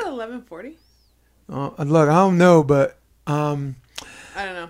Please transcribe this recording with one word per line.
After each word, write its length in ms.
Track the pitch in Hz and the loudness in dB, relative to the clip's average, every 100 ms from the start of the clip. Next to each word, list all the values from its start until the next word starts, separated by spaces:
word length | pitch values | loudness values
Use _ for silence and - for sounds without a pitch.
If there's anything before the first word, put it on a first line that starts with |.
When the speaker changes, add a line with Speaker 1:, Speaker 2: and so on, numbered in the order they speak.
Speaker 1:
at 40 | 415 | -6
eleven 340 | 262 226 247 | -8 -10 -12
forty? 360 | 247 165 233 320 _ _ _ _ _ _ - | -16 -16 -16 -20 _ _ _ _ _ _ -12
Speaker 2:
Uh, 200 | 135 139 - | -8 -8 -6
look, 300 | 143 160 147 | 0 2 4
I 60 | |
don't 220 | 160 190 175 | 4 4 4
know, 260 | 180 170 | 6 6
but, 340 | 139 143 139 - _ _ - | 4 2 0 -4 _ _ -6
um, 480 | 147 151 147 139 127 _ - - - - | -4 -4 -4 -8 -12 _ -20 -20 -20 -18
Speaker 1:
I 100 | 190 196 | -12 -10
don't 80 | |
know. 120 | 180 170 | -10 -6